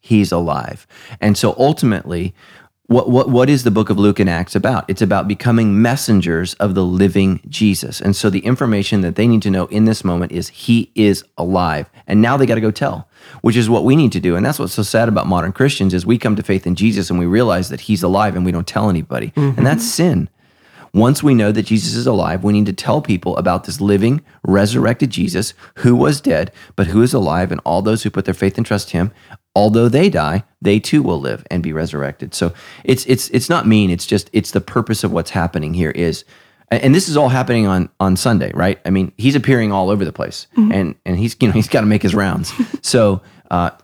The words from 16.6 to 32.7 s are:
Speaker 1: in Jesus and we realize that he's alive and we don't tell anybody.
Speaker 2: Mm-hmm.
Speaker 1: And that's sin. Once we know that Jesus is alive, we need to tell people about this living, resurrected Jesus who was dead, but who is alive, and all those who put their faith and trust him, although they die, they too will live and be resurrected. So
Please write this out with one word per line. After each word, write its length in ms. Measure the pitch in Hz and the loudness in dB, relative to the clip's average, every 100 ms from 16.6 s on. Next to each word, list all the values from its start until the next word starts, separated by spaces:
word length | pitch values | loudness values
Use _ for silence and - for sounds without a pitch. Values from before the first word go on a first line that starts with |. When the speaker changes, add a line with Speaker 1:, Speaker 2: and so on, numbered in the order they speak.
| 87 | -2
Speaker 1:
in 100 | 87 | 0
Jesus 340 | 110 101 87 | 0 0 -2
and 80 | 87 | -2
we 80 | 87 | 0
realize 420 | 107 117 90 92 | 0 2 0 -4
that 140 | 65 | -10
he's 200 | - 98 | -4 -2
alive 320 | 90 98 107 | 0 0 0
and 80 | 90 90 | 0 -2
we 60 | |
don't 140 | 87 85 | -2 -4
tell 220 | 107 107 | -2 0
anybody. 440 | 85 76 62 90 | -2 -4 -8 -6
Speaker 2:
Mm-hmm. 260 | - 143 120 | -2 -2 2
Speaker 1:
And 80 | - | 2
that's 180 | 233 | 2
sin. 460 | 233 - 175 110 - _ _ _ _ - - | -2 0 0 0 -4 _ _ _ _ -20 -4
Once 280 | 98 120 147 | 2 2 4
we 120 | 151 | 4
know 180 | 120 104 | 4 2
that 120 | 104 | 0
Jesus 300 | 98 110 110 | 0 -2 -2
is 120 | 117 123 | -4 -2
alive, 360 | 101 80 90 | 0 -2 -2
we 120 | 101 | 0
need 100 | 104 | 2
to 80 | 101 | 0
tell 300 | 95 - 156 | -2 -2 -2
people 340 | - 90 92 - | 0 -4 -2 -2
about 280 | 90 87 | -2 -2
this 140 | - 78 | -4 -4
living, 440 | 101 98 113 147 _ _ | 0 2 2 0 _ _
resurrected 680 | - 98 104 127 110 127 135 | 0 2 2 2 0 0 -2
Jesus 420 | - - 90 - - - - | -2 -4 -2 -6 -10 -20 -2
who 180 | - | 2
was 240 | 240 143 143 | 4 2 0
dead, 280 | 277 78 - - - - | 0 -2 -2 -10 -14 -4
but 100 | 82 | 0
who 160 | 104 | 2
is 100 | 127 | 2
alive, 400 | 123 80 85 92 | 2 0 0 -2
and 80 | 82 - | -4 -2
all 160 | 87 | -2
those 200 | 107 110 | 0 -2
who 80 | 104 | -2
put 140 | 98 | -4
their 80 | 95 | -4
faith 240 | 90 98 - | -2 -2 -2
and 80 | - | -4
trust 240 | 104 - | -4 -4
him, 220 | 82 98 _ _ - _ | -2 -2 _ _ -20 _
although 360 | 98 104 113 120 | 0 2 4 4
they 180 | 135 190 | 4 2
die, 340 | 90 76 92 - _ | 2 -2 -4 -6 _
they 180 | 101 104 | 0 0
too 220 | - 151 | 2 0
will 180 | 123 78 | 0 -2
live 240 | 65 55 - | -4 -8 -6
and 120 | 90 | -6
be 120 | 82 | -4
resurrected. 580 | 78 80 76 69 - - | -4 -6 -6 -8 -8 -12
So 200 | - 85 - - | -4 -4 -4 -20